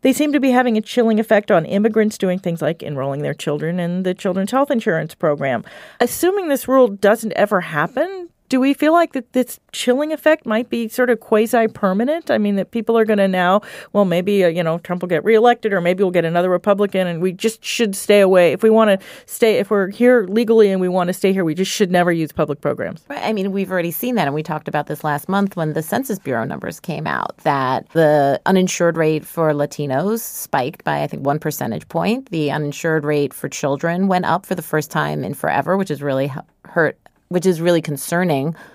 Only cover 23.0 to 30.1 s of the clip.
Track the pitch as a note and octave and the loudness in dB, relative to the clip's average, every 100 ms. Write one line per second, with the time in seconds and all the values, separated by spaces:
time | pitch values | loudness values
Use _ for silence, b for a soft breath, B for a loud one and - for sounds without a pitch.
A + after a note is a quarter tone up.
23 | - C#4+ F#3+ A3 F#3+ G3 F#3+ F#3 E3+ D#3+ | -14 -8 -4 -2 -2 -4 -4 -2 -4 -4
24 | B3 A#3+ C#3+ D3 D#3+ D#3 - D3+ D3 D3+ | -4 0 0 -2 -4 -8 -4 -4 -4 -6
25 | D#3 D3 - G3 G3 F#3 D#3 D3+ D#3 A3 | -4 -4 -2 -2 -2 -2 -4 -4 -4 -4
26 | C4+ G3 - A#2 A#2+ - - - - D3 | -4 -6 -4 -4 -4 -6 -10 -10 -10 -8
27 | D#3 - - - D#3 C#3 B2+ B2+ - D#3+ | -4 -4 -6 -4 -2 0 0 -2 -2 2
28 | D#3 D3+ C#3 C#3 - F#3+ F#3 - E3+ E3 | 4 4 2 0 0 2 0 0 0 0
29 | D#3 D#3 - - D#3+ D3 D3 - C#3+ C3 | 0 -2 -4 -2 0 0 -2 -4 -4 -2
30 | F#3+ | -2